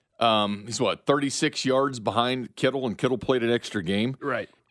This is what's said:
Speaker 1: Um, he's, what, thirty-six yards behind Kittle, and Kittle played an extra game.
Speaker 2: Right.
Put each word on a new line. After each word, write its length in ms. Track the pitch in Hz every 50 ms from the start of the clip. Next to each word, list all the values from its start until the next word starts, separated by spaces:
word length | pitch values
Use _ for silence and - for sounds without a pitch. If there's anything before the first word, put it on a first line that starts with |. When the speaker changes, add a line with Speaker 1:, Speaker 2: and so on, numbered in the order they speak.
| _ _ _ -
Speaker 1:
Um, 440 | 117 117 110 107 104 101 104 101 104
he's, 140 | 120 107 -
what, 260 | 123 95 85 - -
thirty-six 580 | - 139 147 143 135 - - 160 147 - - -
yards 340 | 131 131 131 139 143 131 120
behind 540 | 101 107 98 117 120 123 131 131 117 - -
Kittle, 300 | - - 131 123 139 127
and 100 | 117 95 -
Kittle 200 | - 123 131 107
played 240 | - - 131 127 117
an 80 | 117
extra 320 | 120 117 - - - 104 87
game. 340 | 85 98 101 113 131 131 -
Speaker 2:
Right. 280 | 147 139 123 110 98 - _ _ _ -